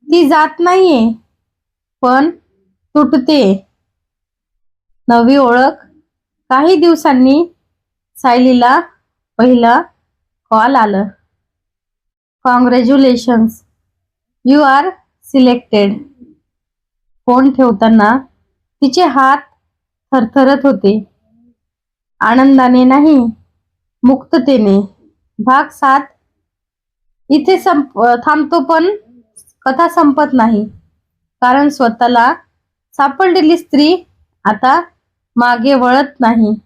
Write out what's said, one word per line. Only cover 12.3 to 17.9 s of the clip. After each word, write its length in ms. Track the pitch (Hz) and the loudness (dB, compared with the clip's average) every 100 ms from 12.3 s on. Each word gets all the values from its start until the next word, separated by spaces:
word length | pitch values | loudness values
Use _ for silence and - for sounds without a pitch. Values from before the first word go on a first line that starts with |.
| _ 262 | _ -2
"Congratulations, 1000 | 247 247 247 233 277 269 247 254 233 226 - _ _ _ _ _ _ _ _ 247 | 0 0 0 2 2 2 0 -2 -2 -2 -6 _ _ _ _ _ _ _ _ 0
you 100 | 285 | 2
are 300 | 285 269 349 370 _ _ - 269 | 2 0 -2 -8 _ _ -4 0
selected." 580 | 254 247 _ 214 202 214 - _ - _ _ _ _ _ _ _ _ _ - | 2 0 _ -2 -2 -4 -14 _ -20 _ _ _ _ _ _ _ _ _ -2
फोन 260 | 247 269 | 0 0
ठेवताना 680 | 269 254 202 226 | 0 -2 0 0